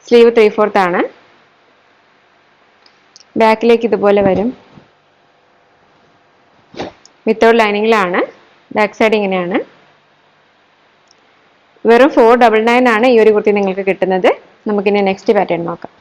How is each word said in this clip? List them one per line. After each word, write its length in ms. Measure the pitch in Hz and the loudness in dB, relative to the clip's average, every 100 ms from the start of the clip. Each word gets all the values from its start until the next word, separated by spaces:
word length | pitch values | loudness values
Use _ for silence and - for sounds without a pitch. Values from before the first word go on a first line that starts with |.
| - | 2
സ്ലീവ് 260 | 240 233 233 | 4 4 4
ത്രീ 120 | 214 | 0
ഫോർത്ത് 300 | 208 208 208 | 0 -2 0
ആണ്. 240 | 185 180 453 - _ _ _ _ _ _ _ _ _ _ _ _ _ _ _ _ _ _ _ _ _ - | -2 -2 -6 -8 _ _ _ _ _ _ _ _ _ _ _ _ _ _ _ _ _ _ _ _ _ -2
ബാക്കിലേക്ക് 480 | 220 220 233 233 | 0 2 2 0
ഇതുപോലെ 380 | 233 202 202 202 | 0 -2 0 0
വരും. 340 | 196 185 214 262 _ - _ _ _ _ _ _ _ _ _ _ _ _ _ _ _ _ _ _ _ - - _ _ _ - | 0 -2 -4 -8 _ -20 _ _ _ _ _ _ _ _ _ _ _ _ _ _ _ _ _ _ _ -16 -16 _ _ _ -6
Without 280 | 220 226 233 | 0 2 2
ലൈനിങ്ങിലാണ്. 640 | 220 208 220 226 185 185 523 - _ _ _ - | 0 -2 -2 0 0 -4 -6 -12 _ _ _ -4
ബാക്ക് 180 | 208 | -4
സൈഡ് 180 | - 220 | -2 -2
ഇങ്ങനെയാണ്. 600 | 214 196 185 175 220 - _ _ _ _ _ _ _ _ _ _ _ _ _ _ _ _ _ _ _ _ _ 208 | -2 -4 -4 -4 -8 -8 _ _ _ _ _ _ _ _ _ _ _ _ _ _ _ _ _ _ _ _ _ 0
വെറും 240 | 233 269 | 2 4
ഫോർ 280 | 277 226 240 | 4 2 4
ഡബിൾ 220 | 240 220 | 2 2
നയൻ 240 | 226 240 254 | 0 0 0
ആണ് 180 | 214 254 | 0 2
ഈ 120 | 233 | 4
ഒരു 120 | 214 | 2
കുർത്തി 200 | 208 202 | 2 0
നിങ്ങൾക്ക് 360 | 208 196 190 196 | -2 -2 -4 -6
കിട്ടുന്നത്. 500 | 180 180 185 208 - _ _ - | -4 -2 0 0 -2 _ _ -6
നമുക്കിനി 340 | 208 196 202 | -4 -2 -2
നെക്സ്റ്റ് 320 | 196 196 - | -2 -4 -2
പാറ്റേൺ 320 | 208 180 170 | -2 -2 -4
നോക്കാം. 280 | 170 170 - _ | -6 -12 -16 _